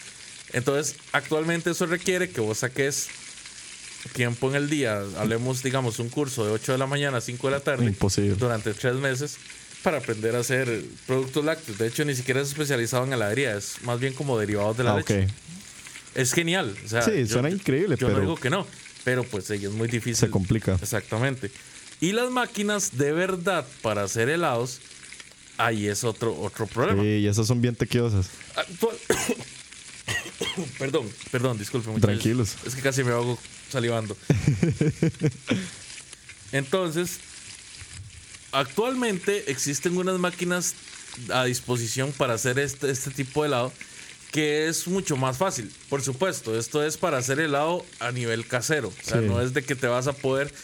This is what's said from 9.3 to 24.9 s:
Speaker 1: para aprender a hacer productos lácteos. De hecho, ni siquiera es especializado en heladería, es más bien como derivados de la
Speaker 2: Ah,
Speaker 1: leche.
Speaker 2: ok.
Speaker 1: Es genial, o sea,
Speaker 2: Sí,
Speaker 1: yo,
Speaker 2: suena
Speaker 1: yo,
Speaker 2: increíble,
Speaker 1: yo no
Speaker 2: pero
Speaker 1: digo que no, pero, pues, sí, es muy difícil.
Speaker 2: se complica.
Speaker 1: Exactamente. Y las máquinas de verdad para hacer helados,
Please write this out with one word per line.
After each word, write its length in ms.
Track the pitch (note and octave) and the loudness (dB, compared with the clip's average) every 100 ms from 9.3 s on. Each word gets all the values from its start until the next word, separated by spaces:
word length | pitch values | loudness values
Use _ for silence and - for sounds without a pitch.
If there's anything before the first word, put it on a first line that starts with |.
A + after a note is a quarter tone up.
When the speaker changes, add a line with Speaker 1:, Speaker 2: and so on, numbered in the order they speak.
| - - - - - | -8 -16 -18 -18 -2
Speaker 1:
para 160 | F#3+ D3 | 0 0
aprender 380 | A#2+ A2 A2+ A#2+ | 0 0 2 2
a 40 | |
hacer 440 | B2 C3 B2+ A2 B1 - - | 2 2 2 -2 -4 -8 -2
productos 360 | C3 C3 D#3 | 0 0 0
lácteos. 340 | D3+ D#3+ - G#2 | 0 0 -4 -2
De 80 | A2+ | 0
hecho, 180 | C3+ D3 | 0 0
ni 100 | B2+ | 0
siquiera 240 | B2+ C#3 | 0 0
es 80 | C#3+ | 0
especializado 540 | C#3+ C#3+ B2+ A#2 B2+ C3 | -2 0 2 2 2 2
en 80 | |
heladería, 420 | B2+ G#2 A#2+ C3 G2+ | 2 2 2 2 -2
es 240 | - - | -4 -6
más 160 | A#2+ A#2+ | -2 0
bien 140 | C3+ | 0
como 240 | C3 C#3 A#2 | -2 0 2
derivados 400 | G#2 G#2 G#2 A2+ | 2 2 2 2
de 60 | |
la 100 | A#2+ | 2
Speaker 2:
Ah, 40 | G#2 | 2
Speaker 1:
leche. 260 | G2 G2+ | 4 4
Speaker 2:
ok. 60 | F#2+ - - F3+ - - - - - | 4 0 -10 -16 -16 -18 -18 -18 -6
Speaker 1:
Es 180 | C3 B2+ | -2 2
genial, 420 | E3+ E3 F#3 B2+ G2 G#2 | 2 2 2 0 -4 -2
o 20 | |
sea, 140 | A2+ | 2
Speaker 2:
Sí, 100 | A#2 F#3+ | 4 4
Speaker 1:
yo, 100 | A2 | 2
Speaker 2:
suena 220 | A#2+ C#3+ | 2 2
Speaker 1:
yo, 60 | G3 | 0
Speaker 2:
increíble, 420 | - C3+ G3+ B2+ | 2 2 2 2
Speaker 1:
yo 80 | B2 | 2
no 60 | |
Speaker 2:
pero 80 | G2+ | 4
Speaker 1:
digo 140 | F#2+ - | 2 0
que 120 | B2+ | 0
no, 160 | F#3+ - - - - | 0 -2 -10 -18 -6
pero, 200 | B2+ B2+ | 0 0
pues, 220 | A2+ G2+ F#2 | 0 -4 -4
sí, 80 | G#2 | -4
es 160 | G2 | -2
muy 160 | A2 A#2 | -2 0
difícil. 280 | A#2 A#2+ A2 | 0 0 2
Speaker 2:
se 140 | G#2+ | 4
complica. 480 | G#2+ F#2 A2 - F#2 | 4 4 2 4 2
Speaker 1:
Exactamente. 680 | G#2 G#2+ - A2 C3+ B2+ G2+ - - - - - | 2 -2 -2 0 0 0 -6 -10 -18 -18 -18 -2
Y 120 | F#3 | 2
las 180 | A3 B3 | 2 2
máquinas 680 | B3+ A#3 G#3 G#3 G#3 - B2 | 0 0 0 0 0 0 0
de 140 | C#3+ | 2
verdad 540 | D#3+ F#3 F#3 F3+ F3 B2+ - | 2 0 0 0 0 -2 -4
para 220 | A2+ G#2 | 0 0
hacer 260 | G2 A2+ A#2+ | 0 2 2
helados, 500 | E3+ D#3+ A#2+ B2+ - - | 2 2 0 -2 -6 -16